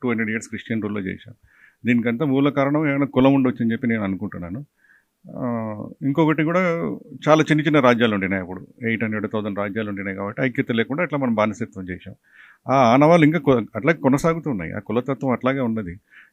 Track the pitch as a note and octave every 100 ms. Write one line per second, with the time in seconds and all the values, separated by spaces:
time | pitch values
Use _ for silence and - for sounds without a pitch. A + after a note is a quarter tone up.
0 | B2 A2+ G#2+ A2 - A2 - A2+ G#2 G#2
1 | F#2 F#2 A2 - _ _ _ _ A2+ A#2+
2 | A#2 A#2 D3+ C3+ C#3 C#3 C#3 D3+ D3+ C#3
3 | C#3 - C3+ C#3 B2+ - A2+ A#2 A#2 A2+
4 | G2 F#2 G2+ F2+ F2 A#2 D3 _ _ _
5 | _ _ - - B2+ A#2 A2 G#2 - -
6 | C#3+ D3+ D#3 D3+ D#3 F3+ F3+ E3+ D#3+ -
7 | - - D3+ D#3 D3 D3+ D3+ D3 B2 A#2
8 | A#2+ G2+ F#2+ G2 F2 F#2 - - A#2 A2+
9 | A2+ A2 G2 G#2+ G#2 G2 G2+ G#2+ G#2 G2
10 | G2 F#2+ G2+ B2 C3 A#2 - A#2 A#2 D3
11 | F3 C#3+ B2+ A2 G#2+ G2 A#2 F#2+ F#2 F2+
12 | - - _ - - _ - C3+ A#2 C3
13 | D3+ F3 D3 C#3+ C#3+ A#2+ G#2 G#2+ C#3+ D#3+
14 | C#3 C#3 E3 E3 D3 G2+ E2 G2 - A2+
15 | C3 B2+ C3+ A#2 B2+ C3+ A#2+ A2 F2+ F2+
16 | _ - -